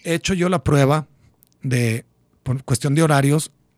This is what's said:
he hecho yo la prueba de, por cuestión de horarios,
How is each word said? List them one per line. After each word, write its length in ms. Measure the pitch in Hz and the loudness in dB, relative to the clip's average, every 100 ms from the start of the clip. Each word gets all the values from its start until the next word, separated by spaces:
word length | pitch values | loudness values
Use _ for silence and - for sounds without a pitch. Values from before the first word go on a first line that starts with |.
| 170 | -4
he 80 | |
hecho 200 | 165 - | -4 -2
yo 140 | 185 175 | -2 0
la 160 | 175 | -2
prueba 440 | - 147 135 151 143 _ _ _ _ _ | 2 2 4 2 -4 _ _ _ _ _
de, 440 | 135 127 117 113 - _ _ _ | -4 -2 0 -4 -8 _ _ _
por 200 | - 131 | -8 -6
cuestión 320 | - 127 147 147 | -4 -4 -2 0
de 80 | |
horarios, 480 | 160 143 139 151 - _ _ | 2 2 2 0 -4 _ _